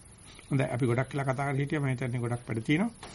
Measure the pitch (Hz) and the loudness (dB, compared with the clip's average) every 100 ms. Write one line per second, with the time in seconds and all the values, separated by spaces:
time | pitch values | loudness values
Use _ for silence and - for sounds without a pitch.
0 | - - - - - 139 131 123 123 120 | -20 -20 -20 -20 -2 0 2 2 2 2
1 | 131 143 135 131 139 135 143 156 135 127 | 0 -2 -2 0 0 0 0 0 0 0
2 | 131 123 117 120 - 113 113 151 233 - | -2 -2 -2 -4 -4 -4 2 2 2 -4
3 | - | -14